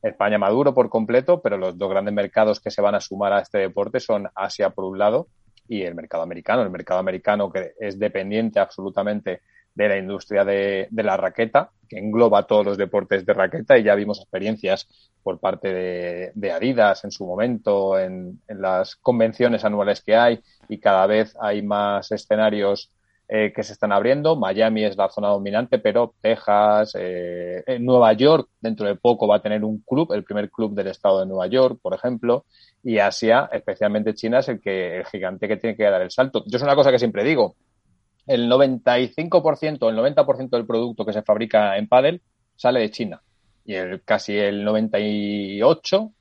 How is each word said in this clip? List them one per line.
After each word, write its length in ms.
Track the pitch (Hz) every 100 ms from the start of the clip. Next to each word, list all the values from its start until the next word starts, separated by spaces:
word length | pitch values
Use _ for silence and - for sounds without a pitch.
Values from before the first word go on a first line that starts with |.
España 360 | 110 - 104 104
maduro 340 | 98 113 143
por 160 | 127 113
completo, 520 | 113 110 120 131 175
pero 160 | 120 101
los 200 | 92 90
dos 120 | 98
grandes 220 | 95 101
mercados 460 | 104 101 - 107 104
que 120 | -
se 100 | -
van 140 | 101 101
a 60 |
sumar 320 | - 98 101
a 60 | 98
este 160 | - 104
deporte 400 | 95 101 101 131
son 280 | - 104 98
Asia 360 | - 98 - 98
por 140 | 98 95
un 120 | 95
lado 300 | 104 120 - _ _ _ _
y 140 | 110
el 100 | 90
mercado 300 | 85 80 82
americano. 400 | 82 87 - 120
El 60 | 104
mercado 280 | 90 - 92
americano 500 | 92 92 104 104 98
que 220 | 92 87 -
es 200 | 104 95
dependiente 600 | 107 98 95 107 113 104
absolutamente 840 | 98 - 98 98 101 104 101 90 _ _ _ -
de 120 | 104
la 80 | 98
industria 460 | 95 98 - 101
de, 440 | 98 98 98 98 95
de 140 | 110
la 120 | 104 95
raqueta, 540 | 95 - 113 139 - _ _
que 120 | 107
engloba 480 | 104 110 117 101 101
todos 180 | 107 101
los 120 | 101
deportes 480 | 98 104 95 98 95
de 80 |
raqueta, 440 | 98 95 82 - 131
y 60 |
ya 100 | 107
vimos 260 | 101 101 101
experiencias 680 | - 95 101 110 95 95 - _ _ _
por 180 | - 90
parte 320 | 98 95 101
de, 600 | 92 92 90 87 87 90
de 180 | 107 101
Adidas 520 | - 120 123 104 95
en 80 | 101
su 140 | - 92
momento, 720 | 92 117 117 - 101 98 95
en, 420 | 92 92 90 95 _
en 140 | 104
las 340 | 95 92 95 -
convenciones 680 | - 120 113 110 120 113
anuales 380 | 107 104 101 101
que 140 | - 110
hay, 240 | 120 117 _ _ _
y 120 | 107
cada 260 | 104 95 98
vez 300 | 107 107 -
hay 220 | 110 104
más 500 | 101 104 104 101 -
escenarios 800 | 107 - 107 110 104 101 101 - _ _ _ _
eh, 240 | 107 107 -
que 80 |
se 100 | 110
están 180 | 107 107
abriendo. 420 | 101 110 143 151 160
Miami 480 | 95 98 110 110
es 140 | 107 98
la 100 | 98
zona 180 | - 101
dominante, 480 | 101 101 104 123 123
pero 360 | 107 110 117 _
Texas, 760 | 110 113 - 104 104 107 107 98
eh, 640 | 90 90 87 87 87 90 -
eh, 140 | 123
Nueva 320 | 123 127 117
York 360 | 107 139 156 - _
dentro 280 | 113 110 104
de 80 | 101
poco 320 | 120 113 107
va 100 | 107
a 40 |
tener 220 | 107 107
un 180 | 110 107 -
club, 240 | 131 165
el 100 | 107
primer 260 | 95 104 104
club 240 | - 107
del 140 | 104 98
estado 320 | 92 101 95
de 80 | 95
Nueva 200 | 95 92
York, 320 | 127 127 120
por 120 | -
ejemplo, 520 | 92 127 120 120 123 _ _ _ _
y 140 | 127 110
Asia, 500 | 101 - 110 120 143
especialmente 640 | - - 95 104 107 107 107
China, 240 | 113 123
es 100 | 135
el 100 | 110
que, 380 | 101 95 87 87
el 80 | 90
gigante 420 | 101 92 95 104
que 100 | 107
tiene 180 | 113 107
que 60 |
dar 180 | 107 95
el 80 | 92
salto. 320 | - 135 117 -
Yo 100 | 120
es 60 |
una 120 | 143 139
cosa 160 | 139
que 60 | 127
siempre 240 | 120 101
digo, 320 | 117 156 101 _ _ _ _ _ _ _ -
el 240 | 127 120
noventa 500 | 127 139 127 - 123
y 80 | 127
cinco 320 | - 165 180
por 140 | 156 143
ciento, 320 | 156 147 113
el 60 | 110
noventa 300 | 131 - -
por 100 | 131
ciento 200 | 131 120
del 80 | 110
producto 400 | 113 120 113 110
que 80 |
se 80 | 107
fabrica 560 | - 107 113 110 104 98
en 100 | 107
pádel 340 | 127 139 175 _ _ _ _
sale 240 | 127 127
de 100 | 110
China 320 | - 110 80 _ _ _ _ -
y 100 | 95
el, 260 | 92 95
casi 340 | - 104 - 104
el 260 | 101 101
noventa 360 | 104 107 110 107
y 600 | 107 104 101 104 101 101
ocho 500 | 123 165 - 190 220 _